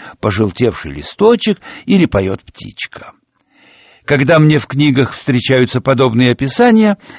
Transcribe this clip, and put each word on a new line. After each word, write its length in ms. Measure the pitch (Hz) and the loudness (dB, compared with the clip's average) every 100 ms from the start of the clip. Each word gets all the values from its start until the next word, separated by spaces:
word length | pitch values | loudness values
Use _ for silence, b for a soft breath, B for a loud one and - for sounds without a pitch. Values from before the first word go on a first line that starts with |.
| B B | B B
пожелтевший 760 | 107 98 107 - 120 - - | -4 -2 -2 -2 -4 -4 -10
листочек 640 | 71 73 - 214 240 - 190 B B - | -14 -14 0 2 2 0 -4 B B -2
или 200 | 196 165 | 0 2
поёт 360 | 101 95 95 | 0 -4 -6
птичка. 720 | - - - - - - - _ _ _ b b b b b b | -12 -20 -18 -14 -14 -16 -20 _ _ _ b b b b b b
Когда 360 | - 143 131 160 | -4 0 2 4
мне 180 | 151 151 | 4 2
в 80 | - | -2
книгах 480 | 135 147 131 120 | 0 0 2 -2
встречаются 680 | - - 123 - 131 123 120 | -4 -4 -2 0 0 0 -2
подобные 520 | 135 127 131 113 123 | 0 0 2 2 0
описания, 680 | 120 135 - 240 220 214 196 B | 0 -4 0 2 4 2 0 B